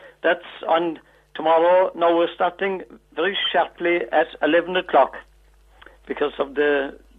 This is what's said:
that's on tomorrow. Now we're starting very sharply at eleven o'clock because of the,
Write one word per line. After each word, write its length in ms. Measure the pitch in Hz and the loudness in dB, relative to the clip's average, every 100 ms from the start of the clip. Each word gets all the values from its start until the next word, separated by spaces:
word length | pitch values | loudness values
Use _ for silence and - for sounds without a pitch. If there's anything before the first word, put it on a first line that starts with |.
| - _ | -16 _
that's 220 | 165 175 - - - | -2 -2 -6 -12 -2
on 320 | 165 170 151 _ _ _ - | 0 0 -6 _ _ _ -4
tomorrow. 560 | 156 165 170 180 185 | 2 4 6 4 2
Now 240 | 170 170 170 | 0 2 2
we're 160 | 170 | 0
starting 500 | - 180 175 196 190 - - _ | 0 -4 -2 -6 -6 -10 -20 _
very 240 | - 180 190 - | -6 -4 -4 -2
sharply 480 | 180 156 - 170 170 - | -2 -2 -2 -2 -2 0
at 140 | 151 165 - | -2 -2 -2
eleven 360 | 147 170 170 180 | 0 0 0 -4
o'clock 400 | 175 151 127 - - _ _ _ _ _ - _ - | 0 2 2 -2 -20 _ _ _ _ _ -20 _ -14
because 240 | 135 147 - | -6 -6 -4
of 160 | 139 139 | -8 -2
the, 420 | 147 143 135 - _ | 0 0 -4 -10 _